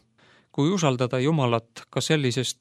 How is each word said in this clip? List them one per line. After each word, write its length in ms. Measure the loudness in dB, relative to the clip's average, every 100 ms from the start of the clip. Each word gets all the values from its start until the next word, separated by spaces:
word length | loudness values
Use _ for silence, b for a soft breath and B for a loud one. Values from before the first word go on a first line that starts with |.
| _ _ b b b
Kui 200 | -2 0
usaldada 460 | 2 0 0 0 0
Jumalat 640 | 0 2 2 0 -2 -14 -8
ka 100 | -6
sellises 560 | 0 0 0 -2 -4 -4